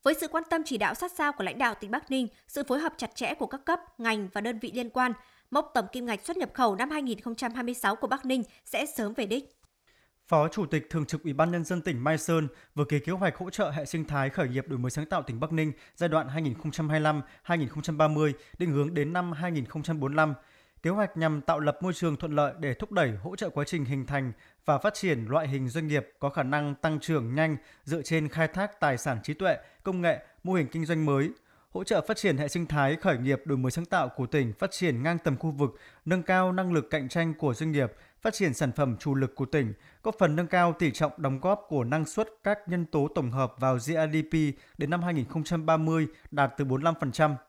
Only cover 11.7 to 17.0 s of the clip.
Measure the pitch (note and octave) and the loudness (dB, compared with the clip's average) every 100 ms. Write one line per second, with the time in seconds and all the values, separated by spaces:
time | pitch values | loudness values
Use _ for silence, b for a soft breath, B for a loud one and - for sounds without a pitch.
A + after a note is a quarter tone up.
11.7 | F3+ D#3+ C3 C3+ D#3+ - D#3+ D3+ B B | -2 -2 -2 0 0 2 2 2 B B
12.7 | - D3 D3 C#3+ F3+ F#3 - F#3 - F#3+ | -4 0 0 -2 0 0 -2 -8 -2 -2
13.7 | C#3+ D3 E3+ D3+ D3 C3+ D#3+ C#3 B2+ C3+ | -2 -4 -4 -2 0 0 0 -2 -2 -4
14.7 | C3+ B2+ D3 D3+ F#3 C#3+ A2+ D#3 D#3+ D#3 | -4 -2 -4 -4 -4 -4 -6 -2 0 0
15.7 | - B - F3 D#3 C3 D3 D3+ C#3 D#3 | -2 B -4 2 2 0 -2 -2 -2 -6
16.7 | C#3+ D#3 D#3 | -2 0 2